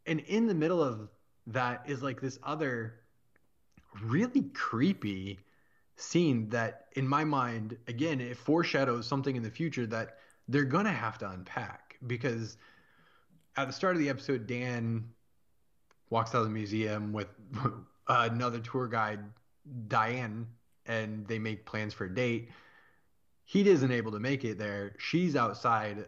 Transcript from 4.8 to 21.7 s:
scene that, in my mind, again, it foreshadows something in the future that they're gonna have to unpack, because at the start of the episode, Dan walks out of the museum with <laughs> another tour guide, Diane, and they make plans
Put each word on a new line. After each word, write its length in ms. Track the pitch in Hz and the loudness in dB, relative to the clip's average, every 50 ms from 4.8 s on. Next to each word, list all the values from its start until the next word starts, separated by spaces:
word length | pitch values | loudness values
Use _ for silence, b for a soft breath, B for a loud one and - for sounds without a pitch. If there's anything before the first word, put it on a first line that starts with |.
| 135 190 196 - - 101 98 95 95 98 98 b b b b b b b b b b b b | 4 4 4 2 -2 -4 -4 -4 -4 -6 -8 b b b b b b b b b b b b
scene 540 | - - - - 170 175 151 131 117 113 104 | -16 -4 0 2 4 4 4 4 2 2 0
that, 380 | 120 117 113 107 - - - - - | 0 0 0 -2 -4 -8 -14 -8 -4
in 140 | - 135 | -2 2
my 160 | 131 139 147 156 | 2 2 2 2
mind, 540 | 156 147 135 123 120 117 113 107 107 113 110 - | 2 2 2 2 0 -2 -4 -6 -6 -8 -10 -10
again, 340 | - 117 117 151 165 151 131 | -6 -4 -2 0 0 0 -2
it 160 | 123 123 123 | -4 -6 -8
foreshadows 680 | - - - 151 170 160 - - 139 135 127 120 120 113 | -4 0 2 4 4 4 4 2 2 2 2 2 0 -2
something 280 | - 143 139 131 143 131 | -2 -2 0 0 0 -2
in 80 | 123 113 | -2 -4
the 80 | 107 | -6
future 360 | 117 - 165 160 - 127 120 | -4 -4 -4 -2 -2 -2 -2
that 320 | 107 113 113 110 - B B B B B B B | -2 -2 -4 -4 -6 B B B B B B B
they're 160 | - 120 143 143 | 0 2 2 2
gonna 280 | 127 135 180 208 220 | 2 2 2 2 2
have 260 | 160 113 120 110 - - | 0 0 -2 -4 -4 -4
to 100 | 110 98 | -6 -8
unpack, 680 | 92 92 95 - - - 110 - - - - - - - 131 | -8 -8 -10 -8 -8 -6 -6 -8 -10 -14 -20 -20 -18 -10 -6
because 520 | 120 123 113 123 135 117 113 113 104 - b b b b b b b b b b b b b b b b _ _ _ - | -6 -4 -2 -2 -2 -2 -2 -6 -8 -10 b b b b b b b b b b b b b b b b _ _ _ -6
at 100 | 139 139 | -4 -4
the 80 | 120 - | -4 -2
start 220 | - 190 190 180 | 0 2 2 4
of 40 | 165 | 4
the 100 | 147 143 | 2 0
episode, 360 | 135 117 - - 139 123 113 | 0 -2 -2 -2 -2 -2 -2
Dan 640 | 101 120 120 123 123 120 117 113 117 117 117 110 117 - _ _ _ _ _ _ _ _ _ _ _ _ _ _ _ _ _ _ - | -4 -4 -2 -2 -2 -2 -2 0 0 -2 -2 -4 -8 -14 _ _ _ _ _ _ _ _ _ _ _ _ _ _ _ _ _ _ -2
walks 260 | 113 117 113 113 - | 0 0 0 2 2
out 40 | 120 | 2
of 60 | 113 | 2
the 80 | 110 107 | 2 0
museum 580 | 110 107 101 104 110 110 107 104 107 104 104 | -2 -2 -2 0 0 0 0 -2 -2 -4 -4
with 160 | 107 107 101 - - - - - | -4 -4 -6 -6 -10 -18 -14 -10
<laughs> 560 | 123 110 131 120 - - - - _ _ _ | -4 -2 -2 -2 -2 -6 -14 -18 _ _ _
another 520 | - 127 120 113 113 117 117 123 123 117 117 | 2 4 4 4 4 2 0 0 0 -2 -2
tour 280 | 113 117 - 131 127 | -4 -4 -2 -2 -2
guide, 320 | 113 117 113 110 107 107 104 104 101 107 - _ _ _ _ - 151 131 120 110 | 0 0 0 0 0 -2 -4 -8 -12 -16 -20 _ _ _ _ -16 -12 -10 -10 -4
Diane, 600 | 104 135 117 110 117 120 127 120 110 107 113 117 117 117 - _ _ _ _ - | 0 2 4 4 2 0 -2 -4 -4 -6 -6 -8 -10 -12 -16 _ _ _ _ -6
and 420 | - 113 110 110 107 110 107 104 | -2 -2 -2 -2 -2 -4 -6 -4
they 100 | 101 113 110 | -4 -4 -2
make 260 | 110 110 107 95 - | -2 -2 -4 -6 -6
plans 280 | - | -6